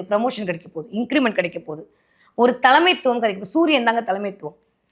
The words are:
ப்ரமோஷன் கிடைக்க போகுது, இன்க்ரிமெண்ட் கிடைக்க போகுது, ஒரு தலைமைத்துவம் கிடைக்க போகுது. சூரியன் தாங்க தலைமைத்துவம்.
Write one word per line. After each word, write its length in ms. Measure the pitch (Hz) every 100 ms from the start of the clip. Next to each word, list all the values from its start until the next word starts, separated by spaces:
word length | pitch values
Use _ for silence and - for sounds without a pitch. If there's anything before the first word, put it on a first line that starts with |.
| 185
ப்ரமோஷன் 360 | 208 240 247 190
கிடைக்க 220 | 165 -
போகுது, 220 | 160 156
இன்க்ரிமெண்ட் 420 | 208 240 294 247 196
கிடைக்க 240 | 175 170
போகுது, 240 | - 156 - _ _ _ _ -
ஒரு 220 | 240 247
தலைமைத்துவம் 600 | 254 285 359 - 262 240
கிடைக்க 180 | 226 190
போகுது. 140 | 202
சூரியன் 300 | 311 330 277
தாங்க 180 | 233 226
தலைமைத்துவம். 560 | 226 196 202 196 147 - _ _ _